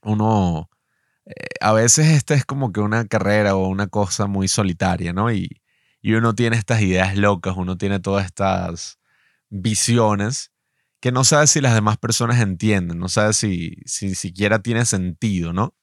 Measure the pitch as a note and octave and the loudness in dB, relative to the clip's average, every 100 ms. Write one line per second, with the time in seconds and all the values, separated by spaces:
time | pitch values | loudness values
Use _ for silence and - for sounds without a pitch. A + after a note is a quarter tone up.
0 | - G#2+ G#2+ A2 F#2 D#2+ D#2+ _ _ _ | -2 0 2 2 2 -2 -6 _ _ _
1 | _ _ - - - - G#2+ A2 A#2+ - | _ _ -20 -16 -14 -4 2 2 4 4
2 | D#3 D#3 - C#3+ - C3+ C3 F#2 G#2 A2 | 6 4 4 0 0 -4 -2 -2 0 0
3 | A2 A2+ F#2+ G#2 G#2 G2 F#2+ F#2+ G2+ G#2+ | 0 -2 2 2 2 2 0 -2 -2 -2
4 | G2 - G2+ G2 F#2+ - G2 E2+ F#2+ F#2 | -2 -2 -2 0 0 0 -2 0 -2 -2
5 | F2 F2 A2+ G#2+ F2+ - _ _ _ _ | -4 -2 -2 -2 -6 -12 _ _ _ _
6 | - A2 A#2 G#2+ A#2 A2+ G2+ A#2 G2 F#2 | 0 2 2 2 0 0 0 0 2 2
7 | F#2+ G2 G#2 G2 F#2+ F#2 F2+ F2+ G2 G2 | 2 2 2 2 -2 -4 -6 -4 -2 -2
8 | F2+ G2 F#2 - G2 F#2+ F2+ E2+ - - | -2 -2 -4 -4 -2 -2 -4 -8 -14 -18
9 | _ _ _ _ _ G2+ G2+ G#2 - A#2 | _ _ _ _ _ -6 -4 -2 2 2
10 | A2 G2+ G#2 C#3 - _ _ _ _ _ | 4 2 -2 -6 -10 _ _ _ _ _
11 | B2+ B2+ B2+ D3 D3+ D#3+ C3+ A2+ G#2+ G#2+ | -2 0 4 4 4 4 2 2 2 0
12 | A2+ A2+ A#2 A#2+ G#2 F2+ A2 G2+ F2 E2+ | -2 -2 0 2 0 0 2 0 0 -6
13 | F2+ - G#2+ G#2+ G#2+ F2 E2 D#2 - - | -4 0 2 2 -2 -4 -6 -10 -12 -8
14 | G2 F#2 F#2+ F#2 G2+ A2 G2+ A#2 A#2 G2+ | -6 -6 -8 -2 0 0 0 -2 0 -2
15 | F#2 E2 A2+ F#2+ E2+ F2 A#2 _ | -4 -4 -2 -2 -2 -2 -4 _